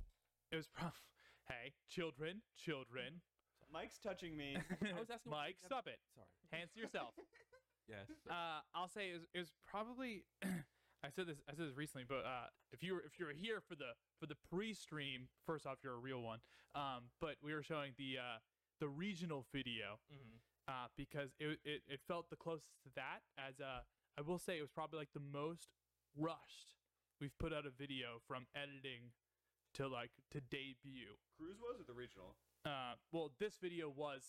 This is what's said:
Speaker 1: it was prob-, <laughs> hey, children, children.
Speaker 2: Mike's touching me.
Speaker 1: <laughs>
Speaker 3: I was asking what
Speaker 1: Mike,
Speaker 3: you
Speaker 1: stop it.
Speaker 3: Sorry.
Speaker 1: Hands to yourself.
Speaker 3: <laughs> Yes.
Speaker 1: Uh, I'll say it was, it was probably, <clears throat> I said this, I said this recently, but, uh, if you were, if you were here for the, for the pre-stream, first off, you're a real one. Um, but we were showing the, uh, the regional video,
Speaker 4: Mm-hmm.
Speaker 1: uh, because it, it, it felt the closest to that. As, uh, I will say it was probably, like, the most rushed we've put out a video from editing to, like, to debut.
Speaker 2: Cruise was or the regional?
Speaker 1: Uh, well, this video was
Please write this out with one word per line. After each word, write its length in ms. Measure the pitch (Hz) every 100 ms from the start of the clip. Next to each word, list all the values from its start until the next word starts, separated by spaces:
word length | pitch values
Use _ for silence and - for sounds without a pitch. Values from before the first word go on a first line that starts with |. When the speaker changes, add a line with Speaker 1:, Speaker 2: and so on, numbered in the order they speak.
| - - _ _ -
Speaker 1:
it 40 | 160
was 120 | 147
prob-, 260 | - 170 - - -
<laughs> 280 | - - -
hey, 240 | 123 127 - -
children, 520 | - 165 135 156 196 - -
children. 640 | - 143 127 123 123 175 - _ _ _ -
Speaker 2:
Mike's 280 | 156 226 -
touching 360 | 214 190 175 156
me. 220 | 139 139 160
Speaker 1:
<laughs> 120 | 180
Speaker 3:
I 180 | 208 180
was 100 | 226
asking 220 | 233 -
what 60 | 147 147
Speaker 1:
Mike, 80 | 190
Speaker 3:
you 60 | 180
Speaker 1:
stop 200 | 262 185
it. 120 | 113 _ -
Speaker 3:
Sorry. 120 | - - -
Speaker 1:
Hands 200 | 160 170
to 60 | 220
yourself. 320 | 226 190 123 -
Speaker 3:
<laughs> 60 | - 480 - 523 _ _ -
Yes. 180 | 107 98 311 -
Speaker 1:
Uh, 320 | 175 170 156 -
I'll 140 | 165 180
say 220 | 214 190
it 40 |
was, 100 | 175 165
it 60 | 180
was 120 | 175 - -
probably, 560 | 202 220 247 254 202 -
<clears throat> 100 | -
I 680 | 190 180 143 _ _ _ 139
said 140 | 175 180
this, 100 | 143 -
I 40 | 147
said 120 | 160
this 80 | 131
recently, 300 | 151 135 127
but, 160 | 135
uh, 240 | 117 123 120 - -
if 100 | -
you 100 | 175
were, 80 | 180 151
if 140 | -
you 60 | 160
were 80 |
here 260 | 147 208 208 -
for 80 | 160
the, 220 | 131 117 _ -
for 80 | 156
the 80 | 147 -
pre-stream, 800 | 170 220 208 - 151 139 131 127 _ -
first 200 | 156 139
off, 120 | 135
you're 120 | 135 120
a 20 |
real 240 | 131 127
one. 180 | 113 113 - - -
Um, 360 | 143 139 123 120 -
but 160 | 160 135
we 100 | 147
were 100 | 151
showing 280 | 143 160 143 127
the, 220 | 135 131
uh, 180 | 123 113 - _ _ -
the 80 | 151
regional 580 | 139 196 180 175 143 123
video, 460 | 143 123 113 101 107 -
Speaker 4:
Mm-hmm. 240 | 139 117 113 - _ -
Speaker 1:
uh, 140 | 131 123 -
because 360 | 139 151 139 -
it, 200 | 151 156 147
it, 160 | 147 -
it 120 | 139 -
felt 220 | 175 170
the 80 | 160
closest 420 | 170 160 - -
to 60 | 135 127
that. 260 | 135 190 - -
As, 220 | 135 131
uh, 220 | 135 127 123 _ _ -
I 40 |
will 180 | 147 180
say 180 | - 170
it 40 |
was 100 | 147
probably, 280 | - 156 156
like, 120 | 147
the 60 | 151
most 520 | 143 143 151 170 - - _ _ _ 143
rushed 580 | 160 160 - - - - _ _ _ -
we've 180 | 143 -
put 120 | 165
out 140 | 156 147
a 60 |
video 500 | 127 139 131 120 117 -
from 180 | 131 127 143
editing 560 | 143 139 135 120 120 - _ _ _ _ _
to, 140 | - 139
like, 240 | 123 120 - -
to 80 | 147
debut. 800 | 123 139 135 127 139 131 104 104 _ -
Speaker 2:
Cruise 200 | 160 208
was 220 | 233 -
or 20 | 104
the 60 |
regional? 420 | 120 123 98 92 - _ _
Speaker 1:
Uh, 300 | 156 139 123 117 _
well, 200 | 165 151 127
this 180 | 208 -
video 320 | 180 170 156
was 320 | 135 147 135